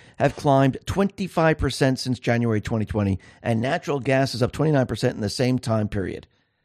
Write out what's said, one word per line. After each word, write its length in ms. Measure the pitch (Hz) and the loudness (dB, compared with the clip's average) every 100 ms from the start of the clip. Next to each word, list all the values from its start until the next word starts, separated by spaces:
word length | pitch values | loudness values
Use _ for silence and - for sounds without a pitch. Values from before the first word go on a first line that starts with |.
| - - | -18 -2
have 180 | 139 - | -2 0
climbed 440 | 147 135 135 131 - | 2 4 4 2 -4
twenty-five 720 | - 196 - 185 - 160 156 | 0 -2 -2 -4 2 2 2
percent 400 | 147 - 135 127 | 0 2 2 2
since 220 | - 123 | -2 -4
January 400 | - 117 120 110 | 0 0 2 0
twenty 240 | - 113 | -2 -2
twenty, 360 | 101 107 101 95 - - | -2 0 0 -2 -6 -8
and 200 | - 117 | -4 -2
natural 400 | 123 170 - 143 | -2 -4 -4 -4
gas 340 | 127 131 135 117 | 0 0 0 0
is 80 | |
up 80 | 120 | -4
twenty-nine 340 | - 147 147 120 | 0 2 2 0
percent 300 | 113 127 - | -2 -2 -2
in 60 | |
the 80 | 104 | -4
same 300 | - 127 127 | -2 0 0
time 280 | 117 110 104 | 0 -2 -2
period." 400 | 104 90 - - _ _ _ | -4 -6 -8 -14 _ _ _